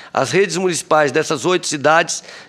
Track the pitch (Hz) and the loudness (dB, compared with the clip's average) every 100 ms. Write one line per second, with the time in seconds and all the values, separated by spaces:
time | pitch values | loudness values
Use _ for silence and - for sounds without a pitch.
0 | - - 131 160 196 165 190 156 - 156 | -8 -4 -2 0 0 0 -2 -2 0 2
1 | 147 143 151 147 139 180 - 147 135 165 | 2 0 -2 -2 0 -2 -2 0 2 2
2 | 175 - - - | 2 -6 -12 -20